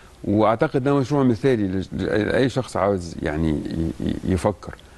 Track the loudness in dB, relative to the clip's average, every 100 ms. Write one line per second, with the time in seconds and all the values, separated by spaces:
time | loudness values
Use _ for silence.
0 | -20 -10 0 4 4 2 0 0 2 0
1 | 2 2 2 2 2 2 0 -2 -4 -4
2 | 0 0 2 2 0 -2 -4 0 0 0
3 | -4 -6 -4 0 0 0 -2 -4 -4 -4
4 | -4 -4 -2 0 0 -2 -10 -18 -20